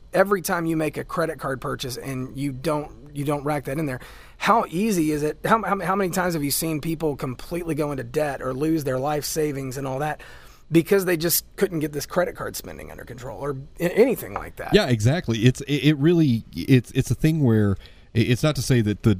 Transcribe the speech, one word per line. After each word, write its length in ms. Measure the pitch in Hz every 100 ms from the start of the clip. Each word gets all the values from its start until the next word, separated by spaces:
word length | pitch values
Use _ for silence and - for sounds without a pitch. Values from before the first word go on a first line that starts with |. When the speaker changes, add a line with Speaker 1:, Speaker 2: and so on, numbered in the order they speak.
| -
Speaker 1:
every 280 | 180 196 202
time 240 | 160 175 165
you 100 | 160
make 180 | 156 151
a 60 |
credit 340 | - - 160 139
card 200 | 147 131
purchase 360 | 143 127 131 120
and 380 | 131 131 131 135
you 140 | 143
don't, 360 | 127 156 151 151 - -
you 120 | 143 139
don't 180 | 147
rack 220 | 139 147 135
that 120 | 156
in 80 | 147
there, 140 | 127 - - - -
how 280 | - 220 175
easy 420 | 160 220 180 156
is 100 | 151
it? 140 | 151 - -
How, 160 | 220
how, 160 | 190 196
how 140 | 175 196
many 140 | 185
times 240 | 180 180 165
have 80 |
you 80 | 143
seen 280 | - 165 156
people 340 | 165 156 160 131
completely 580 | 143 120 - 175 170 147
go 160 | 147
into 120 | 135 117
debt 360 | 147 151 135
or 120 | 131
lose 300 | 131 156 160 139
their 120 | 131
life 280 | 139 151 -
savings 520 | 165 151 135 135 131
and 80 | 135
all 140 | 131
that 220 | 151 - - - - - -
because 340 | 160 156 202 185
they 100 | 170
just 280 | 165 - - -
couldn't 240 | 196 165
get 120 | 151
this 120 | 147 -
credit 280 | 180 180 -
card 200 | 113 -
spending 360 | - 76 78
under 140 | 76 -
control 340 | 123 127 98
or 160 | 143 135 139 -
a-, 40 | 170 175
anything 380 | 262 196 107
like 220 | 98 80 -
that? 180 | 98
Speaker 2:
Yeah, 140 | - 107
exactly. 520 | 117 104 - - 113 123
It's, 160 | -
it, 280 | - 143 135
it 80 | 147
really, 460 | 156 170 151 113 - 82
it's, 340 | - 131 -
it's 200 | - -
a 40 | 123
thing 280 | 156 165
where 340 | 131 110 101 95 - - - -
i-, 40 |
it's 220 | 101 120
not 120 | 151 139
to 60 |
say 180 | - 123
that 220 | 104 101
the, 160 | 113